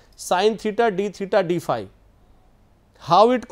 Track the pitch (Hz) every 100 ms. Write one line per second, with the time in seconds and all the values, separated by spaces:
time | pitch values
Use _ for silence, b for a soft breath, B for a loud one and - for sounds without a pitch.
0 | b b - 180 208 220 220 208 233 185
1 | 202 - 190 208 165 175 - 123 95 _
2 | _ _ _ _ _ _ _ _ _ _
3 | - 175 226 247 -